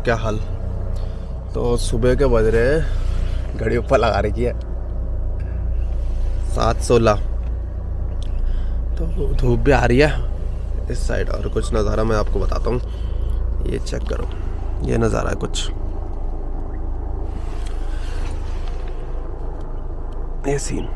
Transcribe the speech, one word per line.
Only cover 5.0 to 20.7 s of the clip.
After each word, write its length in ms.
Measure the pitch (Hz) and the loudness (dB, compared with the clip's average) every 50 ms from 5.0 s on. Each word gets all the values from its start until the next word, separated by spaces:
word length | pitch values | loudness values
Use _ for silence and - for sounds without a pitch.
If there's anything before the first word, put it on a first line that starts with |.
| - - - - - - - - - - - - - - - - - - - - - - - - - - - - - - - | -2 -2 -2 -2 -2 -2 -2 -2 -4 -4 -4 -2 -2 0 0 0 0 0 0 -2 0 0 0 0 0 0 0 0 0 0 0
सात 280 | 123 117 110 117 - - | 2 2 2 2 2 2
सोलह। 320 | - 127 117 113 113 104 - - - - - - - - - - - - - - - - - - - - - - - - - - - - - - - - - - - - - | 4 4 6 6 6 4 4 2 0 0 -2 -2 -2 -2 -4 -4 -4 -6 -6 -4 -4 -4 -2 -2 -2 -2 -2 -2 -2 0 0 2 2 2 2 0 0 0 0 0 0 -2 -2
तो 360 | 160 160 - - 143 - 143 | 0 -2 0 0 2 2 2
धूप 260 | 123 127 123 120 113 | 4 4 4 4 4
भी 120 | 117 135 | 6 6
आ 120 | 139 123 123 | 4 6 6
रही 140 | 120 120 127 | 4 6 6
है 920 | 147 151 139 - - - - - - - - - - - - - - - | 6 4 4 2 0 -2 -2 -2 -2 -4 -4 -4 -4 -4 -4 -4 -2 -2
इस 160 | - - - - | -2 -2 0 0
side। 220 | 117 98 95 - | 0 0 0 0
और 200 | - 107 110 107 107 | -2 -2 -2 -2 -2
कुछ 200 | 110 107 - - | -2 -2 0 0
नज़ारा 300 | 110 107 104 - - 127 | 2 2 2 2 2 2
मैं 140 | 113 110 107 | 4 4 2
आपको 220 | 104 - - 101 | 2 2 2 2
बताता 300 | 92 - - 90 - 110 | 2 2 2 2 0 0
हूँ, 100 | 117 123 - - - - - - - - - - - - - - - - - - | 0 0 -2 -2 -4 -4 -4 -2 -2 -2 0 0 0 0 0 0 0 0 0 0
ये 80 | - - | -2 -2
check 280 | - - - - - - | -2 -2 -4 -4 -2 -2
करो, 200 | - 58 - - - - - - - - - - - - - 131 | -2 -2 -2 -4 -4 -4 -4 -4 -4 -4 -4 -4 -4 -2 -2 0
ये 100 | 123 117 | 0 2
नज़ारा 320 | 117 110 107 113 - 123 | 2 2 2 2 0 0
है 60 | 120 | -2
कुछ, 320 | - - - - - - - - - - - - - - - - - - - - - - - - - - - - - - - - - - - - - - - - - - - - - - - - - - - - - - - - - - - - - - - - - - - - - - - - - - - - - - - - - - - - - - - - - - - - - - - - - - - - - - - | -2 -2 -2 -2 -2 -2 -2 -2 -2 -4 -4 -4 -4 -4 -4 -4 -4 -4 -4 -4 -4 -4 -4 -4 -4 -4 -4 -4 -4 -4 -4 -4 -4 -4 -4 -4 -4 -4 -4 -4 -4 -6 -4 -4 -4 -4 -2 -2 -2 -2 -2 -2 -4 -4 -4 -2 -2 -2 -2 -2 -4 -4 -4 -4 -4 -2 -4 -4 -4 -4 -4 -4 -6 -4 -4 -4 -4 -4 -4 -6 -6 -6 -6 -6 -6 -6 -6 -6 -6 -4 -4 -6 -4 -6 -6 -4 -4 -4 -4 -4 -4 -2 -2
ये 100 | 143 139 | -2 -2
सीन। 300 | - - | -2 -2